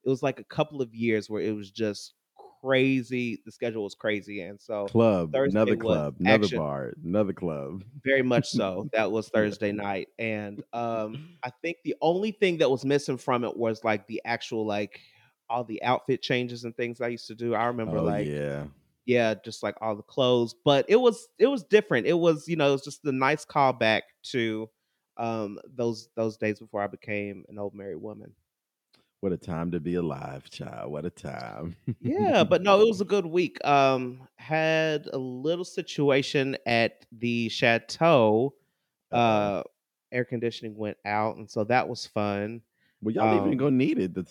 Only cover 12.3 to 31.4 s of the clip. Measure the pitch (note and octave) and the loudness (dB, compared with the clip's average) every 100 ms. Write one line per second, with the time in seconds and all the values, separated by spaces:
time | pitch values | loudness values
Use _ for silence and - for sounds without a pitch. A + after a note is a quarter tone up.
12.3 | G3+ F#3+ E3 C#3 C3 C3+ C#3+ D3 B2+ - | 0 0 4 2 4 2 0 0 -4 0
13.3 | B2 A#2 - A2+ A2 A2+ G#2+ - A2 A2+ | 0 0 -2 -2 0 0 0 -2 -8 -4
14.3 | A#2 - A2+ G#2+ G#2 G#2 - _ _ _ | -6 -4 -4 -2 -2 -4 -10 _ _ _
15.3 | _ - A#2+ A2+ G#2+ A#2+ B2+ - B2 - | _ -6 -6 -4 -4 0 0 0 -4 -2
16.3 | B2+ B2 A#2+ A#2+ A2+ A#2+ A#2 A#2+ A#2 - | -2 -2 -8 -10 -6 -6 -4 -6 -6 -14
17.3 | A2+ A#2+ A2 A#2+ A#2+ A2+ D#2+ E2 G2+ D2 | -8 -2 0 0 -2 -4 -2 0 -2 -4
18.3 | D2 D2 C#2+ D2 _ _ _ - A#2+ A2+ | -4 -4 -6 -10 _ _ _ 0 2 2
19.3 | G#2+ A2+ - G#2+ - A2+ G#2 - - B2+ | -2 -8 -8 -8 -6 -6 -6 -6 0 2
20.3 | B2 A#2 - D3 C#3 - A3 B3 G#3+ - | 4 2 0 2 4 6 6 4 2 -14
21.3 | - A#3 C#4 - D#4 D#4 C3 A#2 E3+ E3+ | 2 4 4 4 2 4 0 2 4 4
22.3 | D3+ D#3+ D#3+ C#3+ C#3 D3 - C#3+ C3 C3+ | 2 -2 2 2 2 -4 -6 -4 2 2
23.3 | D3+ - D3+ C3+ A#2+ A2+ G#2+ - _ - | 0 -2 4 4 4 2 2 -2 _ -6
24.3 | C3 A2+ A2 A2 _ _ _ _ - A#2 | -2 -2 -4 -8 _ _ _ _ -8 -4
25.3 | A2+ G#2 G2+ - B2 A#2 A2+ - - A2+ | -4 -6 -8 -14 -4 -4 -4 -10 -4 -4
26.3 | G#2+ G#2+ G#2 A2 G#2 G2+ - - G#2 G2+ | 0 -4 -4 -8 -6 -6 -8 -8 -6 -6
27.3 | G2 - G#2 G2+ G2 G2 E2+ G#2 G#2 A#2 | -10 -16 -10 -10 -10 -12 -10 -12 -14 -18
28.3 | _ _ _ _ _ _ _ _ _ G2 | _ _ _ _ _ _ _ _ _ -4
29.3 | E2+ - E2 E2+ E2+ D#2 F2 E2 C#2 C#2+ | -4 -4 -6 -4 -4 -2 -2 -2 -4 -10
30.3 | C2+ - - C#2 - - D2 E2+ - D2+ | -14 -16 -14 -12 -10 -8 -8 -8 -10 -12
31.3 | - | -10